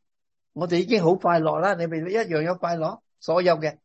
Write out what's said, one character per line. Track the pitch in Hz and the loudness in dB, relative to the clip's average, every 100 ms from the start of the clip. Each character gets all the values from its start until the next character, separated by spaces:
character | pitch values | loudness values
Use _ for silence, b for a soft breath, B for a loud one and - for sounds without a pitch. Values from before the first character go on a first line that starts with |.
| _ _ _ _ _ | _ _ _ _ _
我 | - 175 | -8 -2
哋 | 175 | 0
已 | 190 | 2
經 | 220 | 2
好 | 165 | 4
快 | 190 180 170 | 2 2 2
樂 | 156 151 | 2 0
啦， | 190 | 0
你 | 175 165 | -2 -4
咪 | 160 | -4
一 | 170 220 | -2 -2
樣 | 190 156 | -2 -2
有 | 165 180 | -2 -2
快 | 170 170 | -4 -2
樂， | 156 226 _ _ | -4 -6 _ _
所 | - 170 | -2 2
有 | 180 | 2
嘅， | 156 156 151 | 2 -2 -8